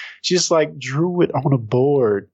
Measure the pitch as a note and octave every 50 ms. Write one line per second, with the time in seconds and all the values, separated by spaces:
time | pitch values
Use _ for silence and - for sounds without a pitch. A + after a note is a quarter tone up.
0 | - - - - - - F3+ F3+ E3 - F3 D#3+ D3+ D3+ D#3 D3 B2+ B2+ C3+ D3
1 | E3 F3+ F3 F3 E3+ - - - C3 D3 C#3 B2 A2+ G#2 - B2 B2+ C#3+ C#3+ C#3
2 | B2+ A2 G#2 G2+ G2 -